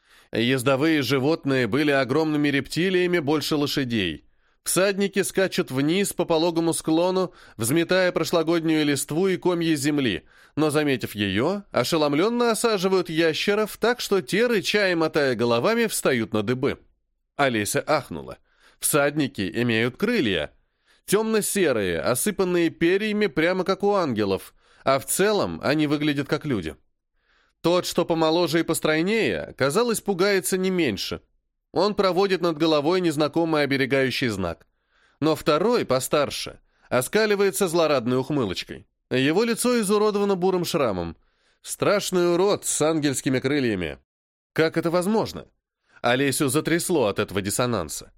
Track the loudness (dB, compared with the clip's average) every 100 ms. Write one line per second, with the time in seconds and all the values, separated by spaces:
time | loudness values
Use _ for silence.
0 | _ _ _ -2 0 2 2 2 2 2
1 | 0 0 0 0 0 0 0 0 2 2
2 | 2 0 0 0 0 -2 -2 -2 0 0
3 | 0 0 0 -2 0 -2 -2 -2 -2 -2
4 | -2 -4 _ _ _ _ -4 0 0 0
5 | -2 -2 -2 0 0 0 -4 0 0 0
6 | 0 -2 0 2 2 0 0 -2 0 0
7 | 2 0 -4 -6 -18 -6 0 0 2 2
8 | 2 0 0 0 2 0 2 2 2 0
9 | -2 0 0 0 0 0 0 0 0 0
10 | 0 -2 -6 -20 -10 0 0 2 2 0
11 | -2 -4 -2 0 0 -2 -4 -2 0 2
12 | 2 2 0 2 0 2 0 0 2 0
13 | 0 0 0 0 0 0 -2 -2 -2 0
14 | 0 -2 0 0 2 0 0 0 2 2
15 | 0 2 0 2 2 2 2 0 -2 -2
16 | 0 0 0 -2 -2 -2 -2 -4 _ _
17 | _ _ _ -2 0 0 -2 -4 0 -2
18 | -2 -12 -12 -18 _ _ _ _ -2 2
19 | 2 0 -4 -2 -4 -2 0 0 0 -2
20 | -2 0 0 -2 -4 _ _ _ _ _
21 | -2 0 0 -2 -2 0 0 2 0 -2
22 | -2 -2 -2 -2 0 0 0 0 0 0
23 | -2 -2 -2 0 0 0 -2 0 0 0
24 | 0 0 0 -2 -6 _ _ _ 0 0
25 | 0 0 2 2 -2 -4 -2 0 0 0
26 | -2 -2 -2 -4 -4 -4 -6 -10 _ _
27 | _ _ _ _ _ _ 0 0 0 -2
28 | 0 2 2 2 2 0 0 0 0 2
29 | 2 0 0 -2 -6 -2 0 2 0 0
30 | -2 0 2 2 0 -2 0 0 0 -2
31 | -6 -10 _ _ _ _ _ 0 0 2
32 | 2 2 2 2 0 0 2 2 2 2
33 | 0 0 0 0 0 0 0 0 0 2
34 | 0 0 -2 -2 -4 -6 _ _ _ _
35 | _ -4 -2 0 2 2 2 0 0 -2
36 | 0 0 0 -4 -10 -14 _ _ -4 -2
37 | 0 0 2 2 0 0 0 2 2 2
38 | 0 -2 0 -2 -2 -4 -10 -14 -18 _
39 | -4 0 2 2 0 0 0 0 2 2
40 | 2 0 0 0 0 0 -2 -2 -2 -2
41 | -6 -8 _ _ _ _ -12 -2 0 0
42 | 0 0 2 2 2 0 -2 -2 0 0
43 | 0 -2 -2 -2 0 0 0 -2 -4 -8
44 | _ _ _ _ _ 0 0 0 -2 0
45 | 0 0 -2 -6 -16 _ _ _ _ _
46 | 0 2 0 0 0 0 0 -2 0 0
47 | 0 0 -2 -2 -4 -2 -2 -2 -4 -10
48 | -16